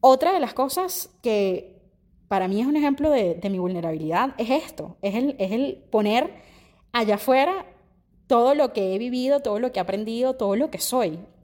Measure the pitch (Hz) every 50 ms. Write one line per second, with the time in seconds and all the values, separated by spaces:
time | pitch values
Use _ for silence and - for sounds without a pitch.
0 | - 262 262 262 294 330 381 370 285 220 - - 262 277 - 349 370 359 370 -
1 | - - _ _ _ 247 220 208 202 190 190 - - - - - _ _ _ _
2 | _ _ _ _ _ _ 208 196 185 185 190 208 233 269 294 311 294 285 285 277
3 | 285 311 294 262 208 180 165 165 175 202 196 185 180 180 185 180 165 165 160 156
4 | 156 156 160 175 233 269 262 - 240 220 262 302 311 - - - - - 175 _
5 | - 202 196 226 254 285 269 - 196 190 202 226 269 285 - - - - - 220
6 | 208 208 214 240 277 339 - - - - - - _ _ _ _ _ _ - 240
7 | 226 208 208 202 - - 254 262 269 320 370 381 - - - _ _ _ _ _
8 | _ _ _ _ _ _ 262 233 233 254 285 294 294 247 247 233 196 190 190 196
9 | 233 254 247 254 254 262 285 285 285 226 208 208 240 254 247 196 180 185 190 202
10 | 214 214 226 233 247 254 262 262 226 196 196 220 277 311 - 180 - - - 262
11 | 233 180 156 170 185 - _ _